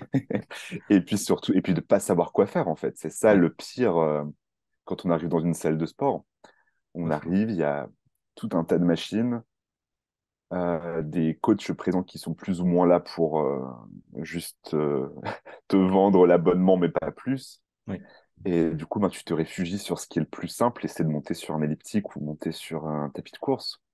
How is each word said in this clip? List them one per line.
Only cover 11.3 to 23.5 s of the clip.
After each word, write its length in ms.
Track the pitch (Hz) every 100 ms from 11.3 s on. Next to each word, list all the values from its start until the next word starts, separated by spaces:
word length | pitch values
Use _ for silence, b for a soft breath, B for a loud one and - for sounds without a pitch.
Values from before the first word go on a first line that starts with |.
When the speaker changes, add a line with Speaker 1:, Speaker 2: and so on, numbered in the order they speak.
| 78
Speaker 1:
coachs 320 | - 104 -
présents 320 | - - 90
qui 160 | 90 -
sont 140 | 85
plus 260 | 80 - 87
ou 60 | 90
moins 200 | 87 90
là 140 | 87
pour, 400 | - 87 80 78
euh, 220 | 69 69 65 60 50 50 - 64
juste, 560 | 80 85 - - -
euh, 340 | 76 73 69 69 -
<laughs> 460 | - - - - -
te 80 | 98
vendre 480 | 92 95 101 95 87
l'abonnement, 480 | 87 87 90 92 92
mais 140 | 87
pas 220 | - -
plus. 500 | - 123 135 - - _ _ -
Speaker 2:
Oui. 120 | 90 B B B _
Speaker 1:
Et 280 | 98 85 82
du 140 | 80 -
coup, 140 | 104
ben, 80 | 95
tu 140 | -
te 100 | -
réfugies 460 | 80 80 - 85 101
sur 200 | - 82
ce 80 | -
qui 120 | 113
est 20 |
le 60 | 78
plus 220 | - -
simple, 340 | - 120 -
et 60 | -
c'est 160 | - 78
de 40 |
monter 240 | 73 -
sur 220 | - - 78
un 60 |
elliptique 540 | 76 78 - 107 - -
ou 40 |
monter 300 | 73 76 85
sur 360 | - - 78 78
un 220 | 76 73
tapis 200 | 76 -
de 60 | -
course. 440 | -